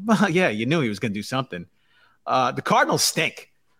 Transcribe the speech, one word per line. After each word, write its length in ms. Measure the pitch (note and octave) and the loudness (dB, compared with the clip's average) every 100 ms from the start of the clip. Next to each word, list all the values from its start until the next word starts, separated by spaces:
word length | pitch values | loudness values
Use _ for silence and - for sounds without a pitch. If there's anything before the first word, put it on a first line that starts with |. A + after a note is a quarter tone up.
"Well, 240 | G#3 F#3+ G3+ | 0 2 2
yeah, 220 | E3+ E3+ | 2 2
you 160 | G#2+ A#2+ | 0 0
knew 160 | E3+ | 0
he 80 | A#2+ | 0
was 80 | G2+ | -2
gonna 160 | A#2 | -4
do 80 | G#2 | -4
something." 420 | G2+ C3 C3 F2 E2+ _ _ _ _ _ - | -4 -6 -6 -8 -14 _ _ _ _ _ -2
Uh, 260 | B2+ B2+ | 0 0
the 80 | C3+ | -2
Cardinals 420 | - A3+ D#4 D#3 | 2 2 4 2
stink. 480 | - E3 D#3 - - _ _ | 0 0 -2 -4 -20 _ _